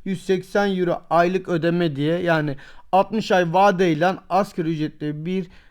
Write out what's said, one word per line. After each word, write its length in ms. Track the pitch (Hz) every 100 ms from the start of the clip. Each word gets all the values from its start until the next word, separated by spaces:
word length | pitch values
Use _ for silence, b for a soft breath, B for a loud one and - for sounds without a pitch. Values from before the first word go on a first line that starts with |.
| 196
yüz 200 | 185 -
seksen 500 | 190 - 208 202 185
euro 260 | 175 - -
aylık 400 | 165 175 185 185
ödeme 460 | 170 170 175 170 135
diye. 240 | 147 175
Yani 360 | 175 160 151 139 B B -
altmış 400 | 185 196 220 -
ay 220 | 190 175
vadeyle 640 | 180 202 180 185 151 180 165 -
asgari 420 | 180 202 - 160
ücretli 540 | 156 151 - 151 151 165
bir 220 | 190 180 b b